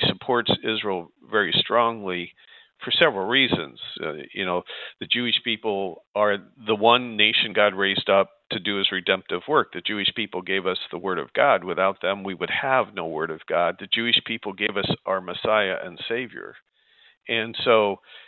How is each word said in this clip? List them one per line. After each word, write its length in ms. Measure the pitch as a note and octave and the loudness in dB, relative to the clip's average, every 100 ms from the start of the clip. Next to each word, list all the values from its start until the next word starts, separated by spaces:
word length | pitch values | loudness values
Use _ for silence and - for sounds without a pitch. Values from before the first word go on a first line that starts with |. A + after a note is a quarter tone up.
| F#2+ | 0
supports 440 | F#2+ - A#2+ G#2+ - | 0 0 2 2 0
Israel 480 | A#2+ G#2+ G#2 F#2 E2 _ - | 0 -2 -2 -4 -6 _ -2
very 200 | G#2+ F2+ - | 0 2 0
strongly 760 | - A#2 A#2 A2+ G2 F2 F2 - - - _ _ | 2 4 4 0 -4 -6 -6 -14 -20 -20 _ _
for 80 | - | -4
several 340 | - E3 G2 F#2+ | 2 4 2 2
reasons. 540 | C3 B2 - C#2 A#1 - - | 2 4 0 -2 -12 -16 -8
Uh, 140 | D#2+ D2 - | -8 -8 -10
you 140 | G2 F#2 | -6 -2
know, 160 | F2 - - - - | -2 -4 -12 -14 -10
the 80 | F#2 | -4
Jewish 340 | B2 A#2+ - | -2 0 0
people 600 | B2 G#2+ A2+ G2 F#2+ D#2+ _ | -2 -4 -2 -2 -4 -8 _
are 240 | G2+ G#2 G2+ - - G#2+ | 2 2 2 -4 -8 -2
the 80 | G#2 | 2
one 420 | A2+ B2 B2 G#2+ | 4 4 2 2
nation 360 | G#2+ - A2+ | 4 4 2
God 200 | G2+ G#2 | 4 4
raised 360 | F#2+ G2 F#2+ - | 4 0 2 4
up 200 | G2 F#2+ _ - | 4 4 _ -8
to 80 | G#2+ | -6
do 180 | G2 G2+ | -2 -2
his 140 | F#2+ | 0
redemptive 500 | F#2+ F2 F#2+ - F2+ C3+ | 0 0 0 -2 -6 0
work. 240 | D3+ - | 0 0
The 80 | F2 | -4
Jewish 320 | - G#2 F#2+ - | -6 -2 -2 -2
people 280 | G#2 F#2 | -6 -6
gave 240 | F#2 F#2+ F#2 | -4 -2 -2
us 100 | F#2 - | -4 -6
the 80 | F2 | -6
word 180 | F#2+ F2 | -4 -4
of 160 | C#2 | -2
God. 300 | - C#3 G2+ | 0 2 2
Without 360 | F2+ E2 F#2+ G2 | 0 -2 0 -2
them, 220 | F#2 G2 | -4 -4
we 120 | G2 E2+ | -6 -6
would 160 | F2 | -4
have 420 | - C3+ C3 G2+ | -2 0 0 0
no 140 | F#2+ E2 | -6 -6
word 240 | D#2 D#2+ | -4 -6
of 100 | D#2+ - | -6 -4
God. 280 | E2+ E2+ - | 0 0 -2
The 80 | F2+ | -4
Jewish 280 | A2+ A#2 A2+ | -4 0 0
people 300 | - A2+ G2+ | 0 -8 -8
gave 240 | G2 G#2+ G2 | -4 -2 -2
us 80 | F#2+ - - | -2 -4 -2
our 120 | F#2+ | -4
Messiah 580 | F#2 F2+ A2 G#2+ F#2+ F2+ | -4 -4 0 2 0 -2
and 160 | F2+ E2 - | -8 -10 -6
Savior. 460 | A#2 B2 - G1+ - _ _ _ _ - _ - | -6 -6 -12 -16 -18 _ _ _ _ -20 _ -4
And 300 | A2+ A2+ - B2+ | -4 -4 -2 4
so, 360 | A2+ G2+ F#2+ - - | 6 4 0 -10 -20